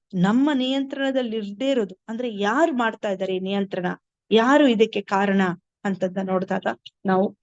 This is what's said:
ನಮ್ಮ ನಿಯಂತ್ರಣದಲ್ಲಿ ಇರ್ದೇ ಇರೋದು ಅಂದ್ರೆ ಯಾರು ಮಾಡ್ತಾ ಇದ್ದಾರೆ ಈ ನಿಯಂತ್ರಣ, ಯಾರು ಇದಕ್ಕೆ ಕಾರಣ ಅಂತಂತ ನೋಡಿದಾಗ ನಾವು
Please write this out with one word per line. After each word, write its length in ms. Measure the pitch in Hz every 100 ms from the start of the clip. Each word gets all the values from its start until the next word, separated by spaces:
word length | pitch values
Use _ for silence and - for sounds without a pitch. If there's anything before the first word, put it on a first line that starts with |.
| _
ನಮ್ಮ 360 | 185 190 240 285
ನಿಯಂತ್ರಣದಲ್ಲಿ 840 | 269 254 269 269 277 269 262 240 220
ಇರ್ದೇ 340 | 202 202 269
ಇರೋದು 240 | 262 196 - -
ಅಂದ್ರೆ 280 | 226 247 196
ಯಾರು 420 | 202 254 339 247
ಮಾಡ್ತಾ 340 | 226 220 214
ಇದ್ದಾರೆ 240 | 190 190 185
ಈ 40 |
ನಿಯಂತ್ರಣ, 460 | 185 202 196 185 180 180 _ _ -
ಯಾರು 360 | 214 240 294 285
ಇದಕ್ಕೆ 340 | 214 220 208
ಕಾರಣ 400 | - 196 202 196 185 175 _ _
ಅಂತಂತ 340 | 202 190 185 190
ನೋಡಿದಾಗ 420 | 190 185 185 185 - - - _ 190
ನಾವು 320 | 185 202 -